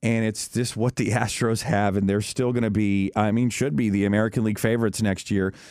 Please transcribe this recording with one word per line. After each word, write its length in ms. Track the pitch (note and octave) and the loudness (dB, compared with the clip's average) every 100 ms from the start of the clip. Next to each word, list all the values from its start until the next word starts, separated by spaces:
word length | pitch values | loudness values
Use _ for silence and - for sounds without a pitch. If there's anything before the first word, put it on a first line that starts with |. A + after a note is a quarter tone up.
And 220 | A#2 A2+ A2 | -2 0 0
it's 240 | A2 - | -4 -6
just 260 | A#2 B2 A2 | -4 -4 -2
what 220 | B2 - | -2 0
the 120 | G2+ | 0
<laughs> 20 | |
Astros 520 | A2+ A2+ - A#2 A2+ | 0 0 0 0 0
have, 320 | - G2+ G2+ G2 | 0 0 2 2
and 120 | G2 | 2
they're 120 | G#2 | 0
still 320 | G#2 - B2 | -2 -2 0
gonna 180 | A#2+ A2+ | 0 0
be, 440 | G2+ G#2 G2 G2 G#2+ | 2 2 2 0 0
I 160 | G#2+ | 2
mean, 180 | A#2 B2 | 2 0
should 280 | - C3+ C#3+ | 0 -2 0
be 120 | A2 | 0
the 140 | G2 | 2
American 400 | G2+ G#2 A2 B2 | 2 2 2 0
League 160 | A2 G#2 | -2 0
favorites 420 | A2+ A#2 A2 - | 0 2 0 0
next 300 | G#2+ F#2 - | -2 -2 -2
year. 220 | G2+ F#2 - - | 0 0 -4 -20